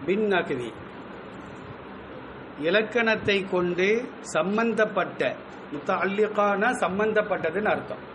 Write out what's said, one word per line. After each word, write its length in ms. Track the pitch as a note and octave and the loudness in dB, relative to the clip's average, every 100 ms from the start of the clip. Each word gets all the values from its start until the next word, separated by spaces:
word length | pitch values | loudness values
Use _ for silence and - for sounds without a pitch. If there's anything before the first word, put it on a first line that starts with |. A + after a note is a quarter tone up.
| - | 0
பின் 220 | G#3 G#3+ | 2 4
நஹ்வி. 420 | F#3 E3+ C#3 A#2+ - - - - - - - - - - - - - - - - - - - | 2 2 -2 -4 -10 -14 -14 -14 -14 -14 -14 -14 -14 -14 -14 -14 -14 -14 -14 -14 -14 -14 -2
இலக்கணத்தை 760 | D3+ G3 G#3+ A#3+ A3+ A3 - G3+ F#3+ | 4 4 4 2 4 2 4 2 2
கொண்டு 420 | F3+ F3+ F3 F#3+ A3+ B3+ - - | 2 2 2 2 2 0 -10 -2
சம்பந்தப்பட்ட, 920 | D#3+ E3+ G#3+ A#3 G#3+ G#3+ F#3+ D#3+ C3 C#3 - - - - | 0 2 2 2 2 2 2 -2 0 -2 -2 -12 -14 -10
முத்தஅல்லிகான 920 | D3 C#3 F#3 F3+ G3 G#3 G#3 G3+ G3+ A3+ A3 | -8 -2 0 2 2 2 4 4 4 2 2
சம்பந்தப்பட்டதுன்னு 920 | F3 F#3 G#3+ G#3+ G3+ F3 D#3+ E3+ G#3+ | 0 2 2 2 2 0 0 0 2
அர்த்தம். 340 | D3+ - - - | 0 -2 -10 -12